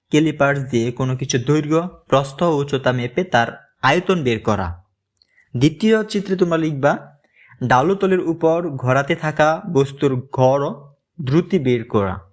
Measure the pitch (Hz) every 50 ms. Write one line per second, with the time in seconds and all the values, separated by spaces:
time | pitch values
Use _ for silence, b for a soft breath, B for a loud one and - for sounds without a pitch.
0 | _ - - 151 160 156 147 151 139 139 139 143 131 127 123 117 113 123 123 -
1 | 131 127 127 127 135 - - 127 113 135 147 156 147 147 160 165 175 180 - -
2 | _ - 135 135 139 - - - 175 170 156 143 143 143 143 131 131 131 127 123
3 | 120 123 - - - - - 117 117 - - - - _ _ _ - 131 156 180
4 | 180 196 190 170 135 123 113 107 - 117 104 95 92 87 87 - - _ _ _
5 | _ _ _ b b b b b b b b 120 135 160 156 - 214 220 220 220
6 | 214 214 - 202 196 185 190 180 185 175 165 160 160 156 147 135 139 147 190 -
7 | - - _ _ b b b b b b b b 131 120 131 127 143 180 196 190
8 | 202 190 185 180 - 165 160 165 165 160 165 170 175 170 139 123 120 127 131 139
9 | 143 143 165 - 156 156 151 - 151 156 160 180 - - 175 135 139 139 139 -
10 | 147 139 131 127 131 - - 131 127 131 135 143 143 170 233 - - - _ _
11 | _ _ _ - 143 123 143 170 175 - 196 170 131 127 123 117 110 - - 107
12 | 98 95 90 90 - _